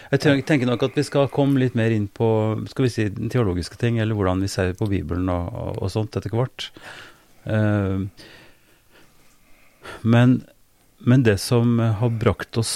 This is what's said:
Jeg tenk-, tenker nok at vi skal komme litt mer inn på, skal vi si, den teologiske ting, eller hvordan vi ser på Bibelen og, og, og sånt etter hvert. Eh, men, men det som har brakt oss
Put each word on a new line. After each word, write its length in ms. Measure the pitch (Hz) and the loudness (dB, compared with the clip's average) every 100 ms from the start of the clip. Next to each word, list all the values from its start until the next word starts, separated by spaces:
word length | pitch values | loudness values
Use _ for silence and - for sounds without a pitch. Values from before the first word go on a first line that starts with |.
| - | -4
Jeg 80 | 139 | 0
tenk-, 240 | 151 139 - | 2 2 2
tenker 200 | 151 123 | 0 2
nok 180 | 117 | 0
at 100 | 131 | -2
vi 80 | - | -2
skal 240 | 139 143 139 | -2 0 0
komme 300 | - 139 139 | 0 2 2
litt 160 | 127 | 0
mer 160 | 117 113 | 0 0
inn 160 | 110 101 | 0 -2
på, 640 | - 117 110 107 110 107 | -2 0 2 0 -2 -6
skal 160 | - | -2
vi 40 | 127 | -2
si, 180 | - 107 | 0 -4
den 200 | 110 113 | -2 -4
teologiske 480 | 127 104 87 85 - | 0 0 0 -4 -4
ting, 220 | 120 117 | -2 0
eller 160 | 110 | 0
hvordan 260 | 107 92 92 | 0 0 0
vi 60 | 98 | -2
ser 260 | - 92 | -2 -2
på 140 | 90 107 | -2 -2
Bibelen 400 | 95 80 85 92 | -2 -2 -4 -2
og, 240 | 87 87 | -2 -4
og, 300 | - 85 - | -8 -8 -6
og 80 | 95 | -4
sånt 240 | 110 104 | -4 -4
etter 160 | 101 98 | -6 -4
hvert. 400 | 113 127 - - - - - - - _ - | -4 -4 -6 -16 -16 -20 -20 -20 -20 _ -16
Eh, 600 | - 110 107 104 98 95 98 - - - - - _ _ _ - - _ _ _ _ - _ _ - - | -4 0 0 0 0 -2 -4 -10 -20 -20 -20 -20 _ _ _ -20 -20 _ _ _ _ -20 _ _ -20 -4
men, 400 | 113 120 123 123 - _ _ _ _ _ | 2 6 6 4 -2 _ _ _ _ _
men 220 | 120 131 | 2 4
det 160 | 113 98 | 4 2
som 400 | - 120 120 117 | 2 2 2 2
har 300 | 113 101 120 | 0 0 -2
brakt 460 | 113 110 90 - 117 | 0 0 0 -4 -4
oss 120 | 110 | -4